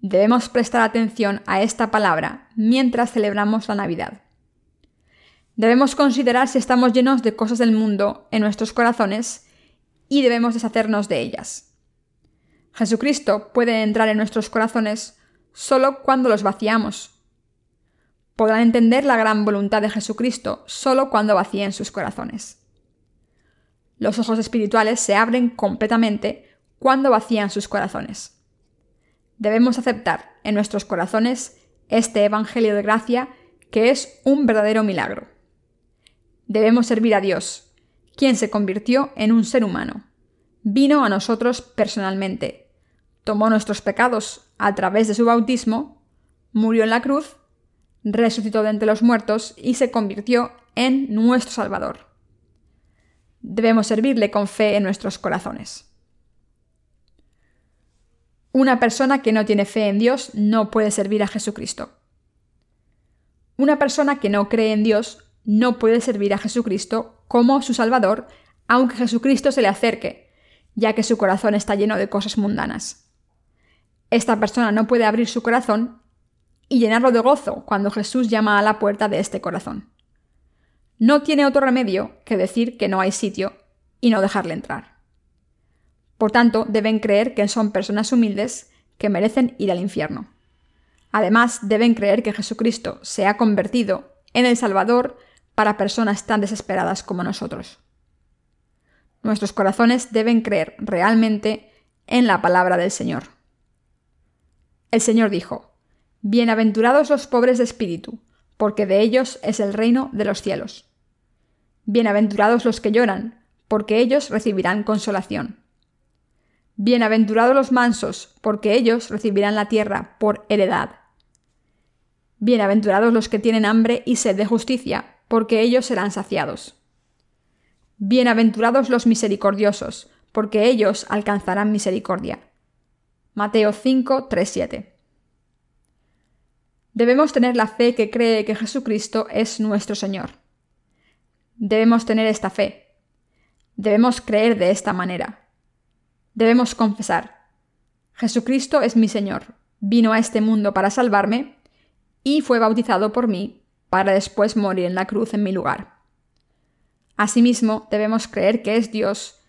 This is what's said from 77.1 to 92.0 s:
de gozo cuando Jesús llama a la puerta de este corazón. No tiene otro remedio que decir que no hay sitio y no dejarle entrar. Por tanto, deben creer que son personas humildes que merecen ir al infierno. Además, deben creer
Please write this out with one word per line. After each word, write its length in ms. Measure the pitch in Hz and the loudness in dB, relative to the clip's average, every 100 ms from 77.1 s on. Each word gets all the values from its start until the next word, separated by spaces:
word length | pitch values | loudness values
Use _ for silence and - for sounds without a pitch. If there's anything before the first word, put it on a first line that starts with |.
de 80 | 233 | 4
gozo 440 | 247 277 - - - | 4 2 0 -8 -6
cuando 240 | 202 202 | -4 -2
Jesús 380 | 208 202 254 233 | -4 -4 -2 -2
llama 300 | 220 214 202 | 0 2 2
a 40 | |
la 160 | 208 214 | 2 0
puerta 300 | 202 202 214 | -2 0 -2
de 100 | 175 | -2
este 200 | 190 - | -4 -6
corazón. 500 | 180 185 - - - _ _ _ _ _ _ _ _ _ _ - | -8 -8 -10 -14 -16 _ _ _ _ _ _ _ _ _ _ 0
No 240 | 226 294 | 4 4
tiene 220 | 294 294 | 2 2
otro 160 | 285 277 | 4 4
remedio 560 | 269 247 233 185 - - | 2 0 0 -2 -6 -10
que 120 | - 208 | -6 -2
decir 420 | 190 233 233 - | -2 -2 -4 -2
que 100 | 202 | -4
no 120 | 190 | 0
hay 120 | 190 | -2
sitio 420 | 190 202 190 190 - _ _ _ - | -2 -6 -6 -8 -10 _ _ _ -2
y 100 | 240 | 2
no 100 | 214 | 2
dejarle 340 | 196 - 165 | 2 -2 -6
entrar. 440 | - - - - _ _ _ _ _ _ _ _ _ _ _ _ - | -8 -10 -12 -14 _ _ _ _ _ _ _ _ _ _ _ _ -4
Por 140 | 220 | 0
tanto, 340 | 240 240 214 220 | 4 4 2 0
deben 300 | 214 214 220 | 0 0 -2
creer 360 | 214 202 240 | 2 2 2
que 140 | - 208 | -2 -2
son 240 | 233 214 | 0 -2
personas 400 | - 208 208 214 | -2 -4 -4 0
humildes 580 | 247 220 202 240 - - _ _ - | 2 2 0 -6 -8 -18 _ _ -6
que 100 | 208 | -2
merecen 460 | 185 214 240 247 - | 0 0 2 0 -2
ir 120 | 196 | -4
al 100 | 240 | -2
infierno. 520 | 196 - 156 - - _ _ _ _ _ _ _ _ | -4 -6 -6 -8 -14 _ _ _ _ _ _ _ _
Además, 500 | 214 190 226 240 - | -2 2 2 2 -2
deben 320 | 202 214 233 | -2 2 4
creer 280 | 226 | 2